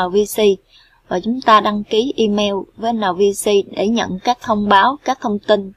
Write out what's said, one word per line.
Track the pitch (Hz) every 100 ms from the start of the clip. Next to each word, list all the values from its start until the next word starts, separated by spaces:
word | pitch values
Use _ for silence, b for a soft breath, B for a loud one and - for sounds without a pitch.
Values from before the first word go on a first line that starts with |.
| 180
V | 196 208 -
C | 214 190 b b b b _
và | 185
chúng | 208 254
ta | 247 214
đăng | 214 208
ký | 208 220 254 -
email | 220 208 208 196 - -
với | 226
N | 226
V | 202 175 202 202
C | 220 202 -
để | - 202
nhận | 233 190 185
các | - 247
thông | - 214 208
báo, | 196 220 285
các | - 262
thông | 240 208
tin | - 208 196